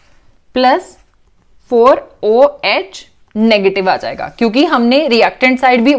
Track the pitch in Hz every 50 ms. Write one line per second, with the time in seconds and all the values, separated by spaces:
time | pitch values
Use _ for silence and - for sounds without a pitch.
0 | _ _ _ _ _ _ _ _ _ _ - 254 254 254 277 370 370 - - _
1 | _ _ _ _ _ _ _ _ _ _ _ _ _ - - 233 233 262 285 -
2 | - - _ _ - 208 220 127 131 - - - - 190 220 302 349 381 - -
3 | - _ _ _ _ _ - 214 220 226 220 208 190 190 190 196 185 185 156 117
4 | - 117 123 - - - - - 233 226 202 262 302 330 - 240 233 233 254 285
5 | 320 277 233 226 202 185 185 - 269 262 262 254 - 262 247 240 226 277 294